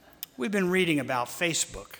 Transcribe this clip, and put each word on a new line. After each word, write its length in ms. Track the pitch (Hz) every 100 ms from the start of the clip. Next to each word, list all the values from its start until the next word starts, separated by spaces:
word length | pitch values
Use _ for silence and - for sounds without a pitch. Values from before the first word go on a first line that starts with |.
| - - - -
We've 120 | 240
been 200 | 202 180
reading 280 | 185 175 147
about 300 | 123 127 123
Facebook. 680 | - 175 151 - - 98 -